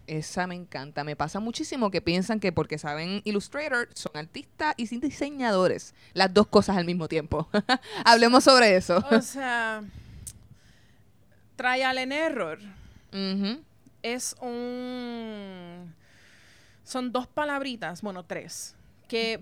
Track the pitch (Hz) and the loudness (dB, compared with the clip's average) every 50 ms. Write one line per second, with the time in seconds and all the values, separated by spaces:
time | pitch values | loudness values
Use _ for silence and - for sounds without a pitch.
0 | - - 156 156 156 - - 185 180 180 180 180 175 - - 131 135 147 - 147 | -10 -6 -6 -6 -6 -4 -4 -4 -4 -2 -4 -10 -12 -12 -12 -12 -12 -8 -8 -6
1 | 143 151 147 - 147 156 - 196 220 233 233 - 311 - 285 269 226 196 180 165 | -6 -4 -4 -4 -4 -4 -4 -4 -6 -6 -6 -6 -8 -6 -2 0 0 0 0 0
2 | - 165 170 185 185 233 220 214 - 190 160 160 151 - 151 151 - 151 147 156 | 0 0 0 0 0 0 -2 0 0 0 0 0 -2 -2 -4 -6 -6 -6 -6 -6
3 | 160 180 196 208 - 208 208 202 - - - 285 302 302 262 240 240 - - - | -4 -6 -6 -6 -4 -2 -2 -2 -4 -6 -8 -6 -4 -2 -2 -2 -2 -4 -8 -12
4 | - - - 151 156 - - 277 285 - _ - 320 302 - - 233 214 240 233 | -12 -10 -10 -10 -12 -12 -14 -16 -16 -14 _ -4 -2 -2 -2 -2 -4 -6 -4 -4
5 | 311 277 - - 294 285 294 277 254 233 202 185 185 165 104 - - - - - | -4 -4 -4 -4 -4 -4 -4 -2 0 2 4 4 4 4 2 -2 -8 -14 -20 -20
6 | - - - 180 190 190 180 208 208 - - 208 196 - 196 185 170 170 175 180 | -20 -6 0 0 2 4 6 6 6 8 6 6 6 6 2 0 2 0 -2 -2
7 | 160 147 160 156 147 - 151 151 160 - - 214 - - 262 - - - - 381 | -2 -2 -2 -2 -2 -2 -2 -4 -2 -2 -2 0 0 2 0 -2 -2 -6 -6 2
8 | - - 233 226 233 233 247 269 - 285 269 254 233 214 185 185 180 - 175 175 | 6 8 8 8 8 8 8 8 10 10 10 10 10 8 6 6 4 2 2 2
9 | 175 185 226 226 - - - 277 269 247 240 233 226 220 220 220 208 196 - - | 4 4 4 4 4 0 -6 -6 -4 -2 -2 -2 -2 -4 -6 -8 -10 -14 -16 -18
10 | - - - - - - - - - - - - - - - - - - _ _ | -18 -18 -18 -18 -16 -18 -18 -18 -20 -20 -20 -20 -20 -20 -20 -20 -20 -20 _ _
11 | _ _ _ _ _ _ _ _ _ _ _ - 233 247 254 262 269 262 254 262 | _ _ _ _ _ _ _ _ _ _ _ -2 0 0 2 2 2 0 0 0
12 | 254 262 277 302 320 320 294 233 180 156 160 - 208 202 190 - - - - - | -2 -2 -2 -2 -2 0 0 -2 -4 -4 -6 -10 -14 -18 -20 -20 -20 -20 -20 -20
13 | - - - 196 196 190 190 196 196 202 240 320 - _ _ _ - - _ _ | -18 -10 -8 -4 -4 -2 -2 -2 -2 -2 -4 -6 -10 _ _ _ -20 -20 _ _
14 | - 233 240 254 - - - - 254 247 240 240 240 247 247 247 247 247 254 247 | -8 -6 -6 -6 -6 -8 -8 -8 -10 -8 -8 -6 -8 -8 -8 -8 -8 -8 -8 -8
15 | 240 240 233 233 226 220 214 208 202 190 190 180 175 175 175 175 175 170 160 - | -8 -8 -10 -10 -10 -10 -12 -12 -12 -14 -14 -14 -16 -16 -16 -16 -18 -18 -20 -20
16 | _ _ - - - - - - - - - - - - _ _ - - - 254 | _ _ -20 -20 -20 -20 -20 -20 -20 -20 -20 -20 -20 -20 _ _ -14 -10 -6 -6
17 | 254 247 220 254 247 - - 302 302 294 285 277 277 269 247 226 196 156 175 - | -4 -4 -4 -4 -6 -4 -4 -4 -2 -2 -2 -4 -4 -6 -8 -8 -8 -8 -8 -8
18 | 214 208 185 180 180 - 185 160 - 170 - - - - - - - - _ _ | -8 -10 -10 -10 -10 -10 -10 -10 -10 -10 -12 -14 -14 -14 -18 -20 -20 -20 _ _
19 | _ - 233 226 226 226 226 190 | _ -6 -4 -2 -2 -2 -4 -4